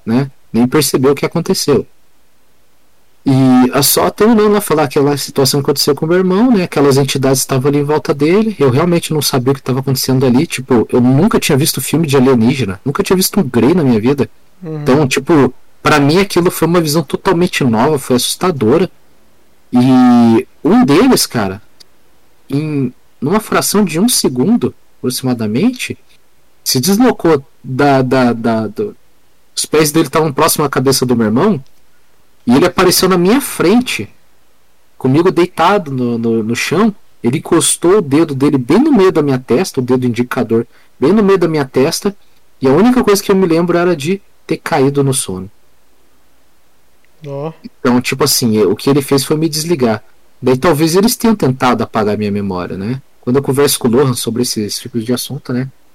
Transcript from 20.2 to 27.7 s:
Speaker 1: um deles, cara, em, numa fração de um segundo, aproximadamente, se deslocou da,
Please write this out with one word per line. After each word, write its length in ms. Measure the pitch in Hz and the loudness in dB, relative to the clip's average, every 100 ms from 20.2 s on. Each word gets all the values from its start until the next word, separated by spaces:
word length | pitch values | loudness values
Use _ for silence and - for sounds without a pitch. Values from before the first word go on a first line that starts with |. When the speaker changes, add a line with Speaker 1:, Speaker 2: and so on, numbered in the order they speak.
| 117 113 - _ | 6 4 0 _
Speaker 1:
um 200 | 147 247 | 2 2
deles, 400 | 135 156 262 214 | 4 4 4 2
cara, 380 | - 123 98 95 - - - - _ - _ _ - | 0 -4 -6 -8 -16 -20 -20 -20 _ -20 _ _ -8
em, 420 | 139 156 143 131 - _ _ | -6 -4 -4 -4 -8 _ _
numa 200 | 139 214 | -2 -2
fração 440 | - 175 - 202 | -2 -4 0 0
de 160 | 190 156 | 0 0
um 80 | 240 | 0
segundo, 640 | - 165 123 160 240 113 - - _ | 0 -2 -2 0 0 -2 -8 -20 _
aproximadamente, 960 | 123 123 127 120 107 117 240 254 - - _ _ _ _ _ _ | -8 -4 -4 -4 -4 -2 -2 -2 -8 -12 _ _ _ _ _ _
se 160 | - 131 | -4 -2
deslocou 640 | 139 202 247 - 165 147 - _ | 0 2 2 0 0 0 -2 _
da, 400 | 135 | -8